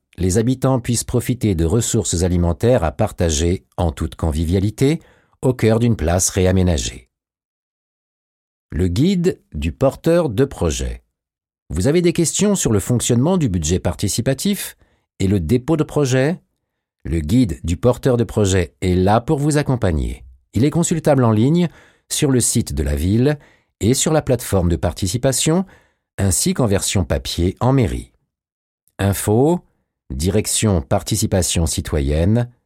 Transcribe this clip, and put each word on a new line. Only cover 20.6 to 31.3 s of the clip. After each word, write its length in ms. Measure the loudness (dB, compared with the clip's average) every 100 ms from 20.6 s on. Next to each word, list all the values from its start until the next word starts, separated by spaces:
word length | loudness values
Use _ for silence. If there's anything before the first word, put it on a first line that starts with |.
| 0
est 40 |
consultable 540 | 0 0 0 2 4
en 80 | 4
ligne, 380 | 4 2 2 0 -4 -20 _ _
sur 200 | -2 0
le 100 | 2
site 340 | 0 -2 -2
de 100 | -4
la 120 | -2 -2
ville 440 | 0 2 2 0 -6 _ _ _
et 140 | 0
sur 200 | 2 2
la 80 | 0
plateforme 480 | 0 -2 0 0 2
de 60 | 0
participation, 880 | -2 -4 -4 -2 -2 0 0 0 -2 -10 _ _ _ -4
ainsi 360 | -2 0 0
qu'en 140 | 0 0
version 360 | 0 0 -2
papier 520 | 0 -2 -4 -2 -2 0
en 140 | 0
mairie. 400 | 2 0 -2 -10 _ _ _ _ _ _ _ _ -2
Info, 600 | -2 0 0 2 2 0 -4 _ _ _ _
direction 720 | -4 0 0 0 0 2 0
participation 840 | 0 -4 -2 -4 0